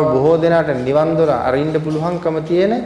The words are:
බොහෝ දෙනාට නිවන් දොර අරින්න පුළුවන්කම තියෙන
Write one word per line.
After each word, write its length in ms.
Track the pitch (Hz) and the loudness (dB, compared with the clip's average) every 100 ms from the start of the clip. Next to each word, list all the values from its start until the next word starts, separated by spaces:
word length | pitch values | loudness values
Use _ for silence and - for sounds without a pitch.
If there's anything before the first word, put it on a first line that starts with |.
බොහෝ 320 | 143 131 143 165 | 2 2 2 2
දෙනාට 320 | 165 170 156 131 | 2 2 0 -2
නිවන් 380 | 127 143 156 165 | 0 0 0 0
දොර 140 | 160 | 0
අරින්න 440 | 127 131 131 156 | 0 0 -2 0
පුළුවන්කම 640 | 156 156 156 165 175 170 156 | -2 -2 -4 -4 -4 -4 -4
තියෙන 300 | 156 175 196 233 | -2 0 0 -2